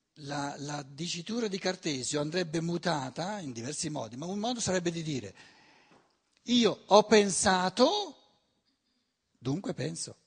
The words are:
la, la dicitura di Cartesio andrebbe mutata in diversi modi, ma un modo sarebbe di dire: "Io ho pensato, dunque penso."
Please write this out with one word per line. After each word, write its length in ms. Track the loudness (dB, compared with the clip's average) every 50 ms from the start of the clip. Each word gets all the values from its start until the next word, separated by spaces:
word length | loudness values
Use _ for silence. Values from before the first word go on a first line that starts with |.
| _ _ _ -16
la, 340 | -12 -8 -8 -6 -6 -8 -8 -10
la 220 | -10 -8 -8 -10
dicitura 640 | -10 -12 -12 -10 -8 -6 -8 -8 -8 -6 -4 -4 -4
di 120 | -4 -4 -4
Cartesio 640 | -2 -4 -4 -2 -4 -4 -4 -4 -4 -2 -2 -2
andrebbe 400 | -2 -2 -2 -2 -2 -2 -2 -2
mutata 760 | -2 -2 -4 -2 0 0 0 0 -2 -6 -6 -6 -6 -6 -6 -8
in 120 | -8 -8
diversi 380 | -8 -8 -8 -8 -6 -6 -6 -6
modi, 260 | -6 -6 -8 -8 -8
ma 80 | -8 -8
un 140 | -6 -4 -4
modo 220 | -2 -4 -2 -2
sarebbe 300 | 0 0 0 0 0 -2
di 120 | -2 -4
dire: 320 | -4 -4 -4 -6 -6 -10 -14 -18 -20 -20 -20 -20 -20 _ _ _ _ _ -20 -20 _ _ _ _ _ _ _ _ _
"Io 400 | 0 4 4 4 4 2 0 4
ho 160 | 6 8 8 8
pensato, 1120 | 8 8 6 6 6 2 2 4 4 4 4 2 0 4 4 4 4 4 2 -4 -6 -10 -16 _ _ _ _ _ _ _ _ _ _ _ _ _ _ _ _ _ _ _ _ _ _ _ _
dunque 360 | -4 -4 -2 -2 -4 -4 -4
penso." 420 | -4 -4 -6 -6 -8 -10 -12 -12 -16 _